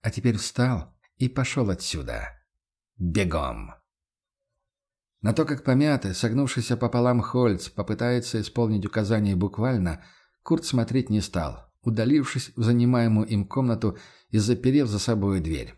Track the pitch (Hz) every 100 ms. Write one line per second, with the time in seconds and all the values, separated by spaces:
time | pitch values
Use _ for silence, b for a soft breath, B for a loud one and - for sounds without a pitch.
0 | 113 110 117 107 - - 127 117 76 _
1 | _ _ 127 135 131 - 110 90 - 80
2 | 62 58 - - _ _ _ _ _ _
3 | 90 87 92 82 69 55 50 - _ _
4 | _ _ _ _ _ _ _ _ _ _
5 | _ _ 107 113 156 139 - 131 147 139
6 | 98 92 117 117 139 - 113 120 120 120
7 | 123 120 107 123 123 92 - - 101 139
8 | 120 123 117 117 101 - 113 107 101 -
9 | 101 110 104 95 98 - 120 123 90 78
10 | b b b b - 165 - 127 113 127
11 | 123 107 - 90 76 - - _ - 110
12 | 113 147 131 127 - - 113 120 120 127
13 | 117 107 107 107 98 - 131 117 110 90
14 | B B B 107 104 120 131 139 131 104
15 | - 110 98 95 80 78 58